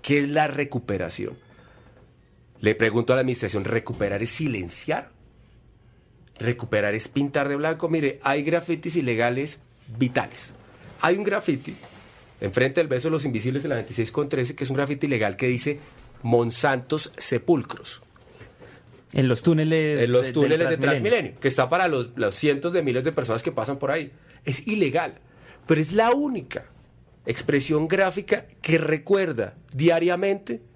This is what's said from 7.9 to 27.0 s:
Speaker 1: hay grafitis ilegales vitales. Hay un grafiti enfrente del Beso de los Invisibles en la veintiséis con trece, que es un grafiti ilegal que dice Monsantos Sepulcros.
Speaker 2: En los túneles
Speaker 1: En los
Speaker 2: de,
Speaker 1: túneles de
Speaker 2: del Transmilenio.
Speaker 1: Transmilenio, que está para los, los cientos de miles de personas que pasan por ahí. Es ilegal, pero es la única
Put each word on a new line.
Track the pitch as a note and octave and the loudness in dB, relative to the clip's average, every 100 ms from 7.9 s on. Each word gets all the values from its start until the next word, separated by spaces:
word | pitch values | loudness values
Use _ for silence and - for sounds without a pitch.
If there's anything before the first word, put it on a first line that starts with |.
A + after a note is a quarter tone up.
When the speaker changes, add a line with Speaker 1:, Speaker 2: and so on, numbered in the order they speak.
| D#3+ C#3+ - | 0 0 0
Speaker 1:
hay | C#3 C#3+ | 0 0
grafitis | D3 E3+ E3 D#3+ F3 E3 | 2 0 0 -4 -2 -2
ilegales | B2+ A2+ A#2+ B2+ D3+ - - _ - A2+ | 0 2 2 0 -4 -10 -18 _ -16 -2
vitales. | B2+ B2+ G2+ - - - - - - - | 0 0 -4 -8 -18 -20 -20 -20 -20 -2
Hay | D#3+ G3 | 0 2
un | |
grafiti | G3+ G3 - B2+ - - - - - - - - | 0 -2 0 -2 -4 -16 -18 -20 -20 -20 -20 -8
enfrente | G2+ G2 C3 D3+ | -4 2 2 2
del | D#3 | 0
Beso | B2+ D#3+ | 0 0
de | |
los | D#3 | -2
Invisibles | C#3+ A2+ A#2+ C3+ | -2 -2 -2 -2
en | D3 | -2
la | A#2 | -4
veintiséis | - - A2 | -4 -4 -2
con | D3 C#3+ | -2 -2
trece, | C#3 B2 - | -2 -2 -4
que | |
es | C3 | -4
un | C#3 | -2
grafiti | C#3 C#3+ D3 | -2 -2 0
ilegal | A#2+ G#2 F#2+ | 0 0 0
que | B2+ | 0
dice | B2 D3 C#3+ - - - - | 0 -2 -6 -10 -20 -20 -8
Monsantos | A#2 A#2+ A#2 - D3 C3 B2+ D#3 - - | 2 4 4 2 2 0 -2 -4 -4 -6
Sepulcros. | - A#2+ - D#3 - - - - - - - - - - - - - - - | -2 0 2 0 0 -10 -12 -14 -16 -20 -20 -20 -20 -20 -20 -20 -20 -20 -6
Speaker 2:
En | C#3+ C3 | 0 2
los | A#2 | 4
túneles | E3+ D#3+ D#3 D#3+ D3+ C#3+ | 4 4 4 2 2 2
Speaker 1:
En | A#2+ | 4
los | B2 C3 | 4 4
Speaker 2:
de, | |
Speaker 1:
túneles | C3 C#3+ D#3 | 2 4 4
de | E3+ D#3 | 2 2
Speaker 2:
del | |
Transmilenio. | C#3 C#3 G3+ | 2 2 2
Speaker 1:
Transmilenio, | A#3 A#2 - | 0 0 -2
que | C3+ | 0
está | C3 B2+ | 2 2
para | F3 F3+ | 2 2
los, | C#3 A#2+ | 0 -4
los | B2 G#2+ | -2 -2
cientos | - D3 C#3 E3+ | 0 0 0 0
de | F3 | 0
miles | D3 B2 | 0 0
de | C#3 | 0
personas | D3+ B2 A2+ | -2 -2 -2
que | - | -2
pasan | - A2+ C#3 | -4 -4 -4
por | C3+ | -2
ahí. | D#3+ C#3 - - - | -2 -6 -14 -20 -10
Es | - B2+ - | -6 -4 -2
ilegal, | G#3+ D3 D#3+ D3+ - - - - - - | 0 0 0 -2 -8 -20 -20 -20 -8 0
pero | D#3 | 2
es | D#3 | 2
la | G3+ A3+ | 2 4
única | C4+ D4 A3 B2+ - - - - _ | 2 0 -4 -6 -10 -12 -18 -20 _